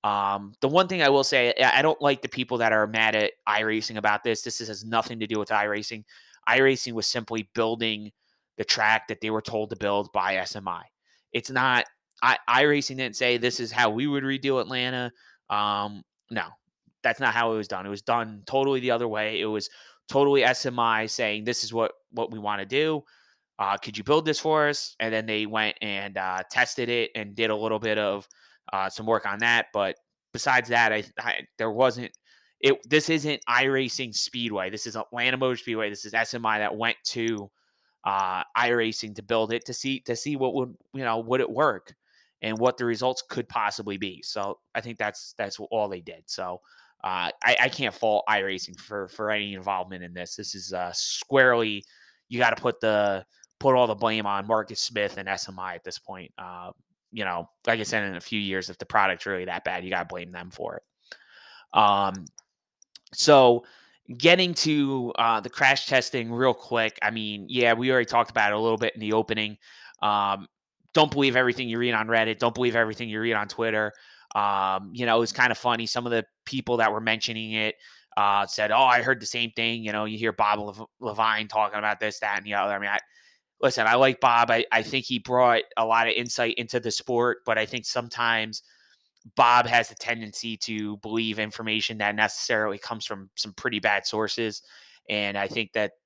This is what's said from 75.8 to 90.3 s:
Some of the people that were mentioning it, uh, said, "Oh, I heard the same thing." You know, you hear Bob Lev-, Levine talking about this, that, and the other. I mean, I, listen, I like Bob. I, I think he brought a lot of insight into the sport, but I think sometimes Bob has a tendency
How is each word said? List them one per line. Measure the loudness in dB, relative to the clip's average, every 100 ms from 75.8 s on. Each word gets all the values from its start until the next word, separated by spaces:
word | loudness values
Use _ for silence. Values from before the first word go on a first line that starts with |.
| -2
Some | -4 0
of |
the | -2 -2 _ -10
people | -8 -2 2
that | 2
were | 2
mentioning | -2 -2 -2 -6 -6
it, | -2 -2 -4 -16 -20 _ 0
uh, | 4 4 0
said, | -2 2
"Oh, | 4
I | 6 4
heard | 2 -2
the | -2
same | -6 -6
thing." | -4 -4 -4
You | -4
know, | -4
you | -4 -2
hear | -4
Bob | 0 2 2
Lev-, | -2 -12 -18 _
Levine | -8 0 2 2 -2
talking | 0 0 0
about | -2 -2
this, | -4 -4
that, | -4 -4
and | -4
the |
other. | -2 -2
I | -2
mean, | -2
I, | -4 -6 _ _ _ _ _
listen, | 0 2 4
I |
like | 6 4 4
Bob. | 4 6 4
I, | 4 2
I | 0
think | 0 -6
he | -4 -6
brought | 0 4 6 4 0 -2
a |
lot | 2 4 4
of |
insight | 0 -2 -2 -2
into | -2 -4 -4
the | -2
sport, | -6 -2 2 2 0 0
but | 0
I |
think | 0 -6 -6
sometimes | -6 -6 -2 0 0 -2 -10 _ _ _ _ _ _ -10 4
Bob | 6 8 6
has | 2 0
a |
tendency | -6 -6 -6 -6